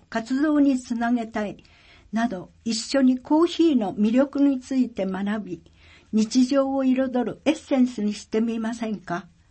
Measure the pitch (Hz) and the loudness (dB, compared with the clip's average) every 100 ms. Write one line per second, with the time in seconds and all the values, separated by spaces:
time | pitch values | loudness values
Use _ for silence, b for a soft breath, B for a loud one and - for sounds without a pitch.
0 | - 226 226 262 302 294 285 254 - 233 | -10 -8 -4 -2 2 4 4 2 -2 -4
1 | 233 240 220 220 208 151 b b b b | -2 -2 -4 -6 -6 -8 b b b b
2 | b 208 240 185 - _ 226 220 - 269 | b -2 -2 -4 -12 _ -6 -6 -2 2
3 | 262 254 - 302 339 - 330 262 196 - | 4 2 2 2 2 2 2 2 0 0
4 | 208 247 285 285 285 262 - 262 226 - | 2 2 2 2 2 0 -2 -2 -2 -2
5 | 190 185 202 220 185 165 - b b b | -6 -4 -4 -6 -8 -12 -16 b b b
6 | b 214 214 254 254 277 269 269 269 254 | b -2 0 2 2 2 0 0 2 2
7 | 262 254 226 - - 311 - 269 247 - | 0 -2 -4 -4 -2 -2 0 2 2 0
8 | 208 202 - 220 233 226 220 233 220 202 | -6 -6 -4 -2 -2 -4 -6 -6 -6 -8
9 | - 175 - _ _ | -8 -10 -10 _ _